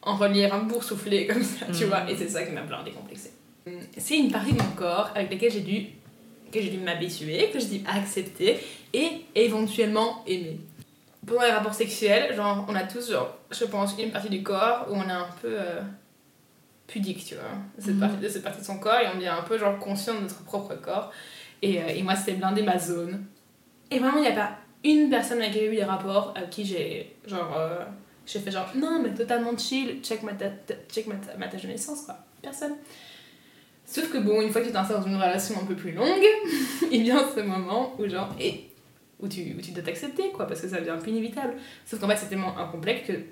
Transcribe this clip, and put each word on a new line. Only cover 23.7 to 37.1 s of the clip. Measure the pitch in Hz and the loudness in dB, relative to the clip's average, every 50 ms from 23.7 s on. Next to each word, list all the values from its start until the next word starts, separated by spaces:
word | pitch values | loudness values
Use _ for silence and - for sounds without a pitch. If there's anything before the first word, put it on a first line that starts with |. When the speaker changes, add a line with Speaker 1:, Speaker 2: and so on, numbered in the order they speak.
| _ _ _ - | _ _ _ -2
Speaker 1:
Et | 269 262 | 0 2
vraiment, | 254 262 285 302 | 4 6 6 6
il | |
n'y | 294 247 | 6 4
a | |
pas | 208 208 208 208 214 - - - - _ - | 4 2 0 -2 -4 -10 -16 -20 -20 _ 4
une | 302 311 302 302 269 | 6 8 8 8 6
personne | 254 240 233 - 240 233 | 6 4 2 2 0 0
avec | 220 208 | 0 2
qui | 202 214 | 2 2
j'ai | 214 214 | 2 2
eu | 220 | 2
des | 220 202 | 2 2
rapports, | 196 190 190 190 196 190 202 196 - - | 2 0 -2 0 2 2 2 2 2 -6
avec | - 180 175 | -8 -8 -8
qui | - - 208 | -6 -6 -4
j'ai, | 196 190 170 147 - - - - - - - - | -2 -2 -2 -2 -4 -4 -8 -10 -12 -16 -20 -12
genre, | 214 196 170 170 160 147 | -8 -6 -4 -4 -2 -2
euh, | 156 160 165 170 175 - - 202 - - - - - - | -2 -2 -2 -4 -6 -8 -10 -12 -16 -18 -20 -20 -20 -16
j'ai | - - 202 | -8 -8 -6
fait | 202 202 | -6 -4
genre, | 190 185 185 - - | -4 -4 -6 -2 -2
non, | 269 302 320 330 320 | 0 0 2 2 2
mais | 254 220 202 | 2 0 0
totalement | - 233 - 247 233 233 233 240 | -2 0 0 2 0 2 0 -2
chill, | 233 - - 269 262 269 233 - - | -2 -2 -2 -2 -2 -2 -2 -4 -6
check | - - 226 214 | -6 -6 -6 -4
ma | 214 208 202 | -4 -8 -6
ta-, | 196 196 196 | -4 -4 -6
ta-, | 196 - - - 220 - - - | -6 -8 -8 -10 -10 -10 -8 -6
check | - 220 214 | -6 -6 -4
ma | 214 202 | -4 -8
ta-, | 196 196 - - 190 | -8 -8 -10 -10 -8
ma | 190 - | -8 -8
tâche | - 190 | -8 -10
de | 185 190 | -8 -8
naissance, | - - - 302 294 285 | -8 -8 -6 -8 -8 -10
quoi. | - - - - - _ _ - | -10 -12 -14 -16 -16 _ _ -16
Personne. | - 277 269 - 302 294 294 - - - - - - - - - - - - - _ - - - - _ _ _ _ | -14 -12 -8 -6 -6 -6 -6 -6 -12 -20 -20 -20 -20 -20 -20 -20 -20 -20 -20 -20 _ -20 -20 -20 -20 _ _ _ _
Sauf | - - - 320 311 | -8 -4 -4 -4 -2
que | - 262 | 0 2
bon, | 202 208 214 214 | 2 4 4 4
une | 214 220 | 4 2
fois | 208 226 | 2 0
que | 233 | 0
tu | 240 | 0
t'insères | - 190 190 196 220 208 | 0 0 0 2 0 0
dans | 190 | 0
une | 196 196 | 0 0
relation | 190 190 180 185 202 - - 220 190 | 2 2 2 2 2 0 -2 -2 -4
un | 190 | -2
peu | - 180 | -4 -4
plus | - - 175 | -6 -6 -8
longue, | 160 180 233 311 381 392 381 427 427 427 415 339 | -2 0 2 4 6 10 10 8 8 8 0 -2
<laughs> | 302 269 269 254 - - 339 - | 0 0 0 -2 0 0 0 4
il | 262 226 | 4 4
vient | 226 233 | 6 6